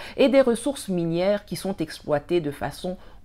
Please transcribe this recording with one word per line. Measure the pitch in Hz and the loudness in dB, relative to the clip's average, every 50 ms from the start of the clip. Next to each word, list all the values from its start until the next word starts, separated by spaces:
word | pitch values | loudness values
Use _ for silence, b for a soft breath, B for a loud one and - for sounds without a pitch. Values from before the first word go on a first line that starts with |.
| B B B | B B B
et | B 262 277 | B 4 6
des | 226 269 | 6 6
ressources | 262 247 233 220 - 285 277 - - - | 6 4 2 0 0 -4 -4 -4 -4 -4
minières | 185 175 170 165 165 170 180 196 208 202 - | -2 -2 0 0 0 2 2 2 0 0 -2
qui | - 185 - | -6 -8 -6
sont | - 190 196 | -4 -4 -4
exploitées | - 165 156 - - - - 151 143 143 - 175 175 | -4 -4 -6 -8 -8 -4 -2 -2 -2 0 0 0 0
de | 170 147 | 0 -2
façon | 139 - - 139 151 - - 185 180 - b b b b b | -4 -4 -6 -6 -6 -6 -8 -8 -8 -8 b b b b b